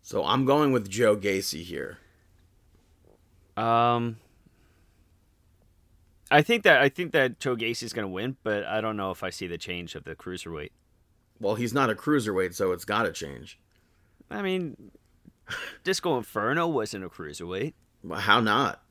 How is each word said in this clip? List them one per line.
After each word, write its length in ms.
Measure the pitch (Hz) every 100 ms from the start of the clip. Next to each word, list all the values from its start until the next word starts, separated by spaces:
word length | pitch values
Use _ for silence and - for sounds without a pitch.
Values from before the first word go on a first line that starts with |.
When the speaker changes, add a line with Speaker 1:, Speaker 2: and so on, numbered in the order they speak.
Speaker 1:
So 220 | - 95
I'm 200 | 76 127
going 280 | 131 143 147
with 180 | 127 98
Joe 260 | 101 113 104
Gacy 460 | 98 95 - 78
here. 360 | 87 73 62 - _ _ _ _ _ _ _ _ _ _ _ _ _ _ _ -
Speaker 2:
Um, 600 | 113 117 120 120 117 113 _ _ _ _ _ _ _ _ _ _ _ _ _ _ _ _ _ _ _ _ -
I 140 | 139
think 220 | 151 233
that, 180 | 196 143
I 60 | 139
think 240 | - 175
that 260 | 156 131 113
Joe 180 | 139 120
Gacy's 360 | 113 117 117
gonna 160 | 117 101
win, 280 | 92 120 135
but 220 | 110 104
I 160 | - 107
don't 160 | 110 107
know 160 | 95
if 100 | 90
I 80 | 92
see 160 | - 92
the 120 | 85
change 360 | - 87 85
of 80 | -
the 140 | 71 78
Cruiserweight. 540 | - 90 85 78 73 _ _ _ _ _ _ _
Speaker 1:
Well, 160 | 101
he's 200 | 110 120
not 160 | 131 127
a 40 |
Cruiserweight, 600 | 104 - 147 107 95 92
so 180 | 87 95
it's 140 | 87 -
gotta 260 | 104 104
change. 480 | 80 76 64 - - _ _ _ _ _ _ _
Speaker 2:
I 100 | 208
mean, 500 | 196 185 165 - 113 _ _ _ - _ - - - -
Disco 320 | - 190 175 131
Inferno 500 | 107 107 107 151 170
wasn't 360 | 143 107 101
a 40 | 92
cruiserweight. 680 | - 78 73 87 92 147 - _ _
Speaker 1:
Well, 180 | - 82
how 200 | 101 110
not? 420 | 110 110 120 - _